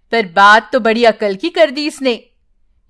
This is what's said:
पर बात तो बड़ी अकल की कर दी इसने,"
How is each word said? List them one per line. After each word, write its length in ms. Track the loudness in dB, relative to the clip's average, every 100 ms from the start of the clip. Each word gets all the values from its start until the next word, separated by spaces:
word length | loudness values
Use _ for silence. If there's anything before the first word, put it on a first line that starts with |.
| -8
पर 140 | -6 -4
बात 480 | 2 4 4 2
तो 60 | -4
बड़ी 260 | -2 0 0
अकल 300 | 0 -6 -6
की 140 | -6
कर 220 | -2 -2
दी 160 | -2 -10
इसने," 420 | -6 -6 -6 _ _ _ _ _ _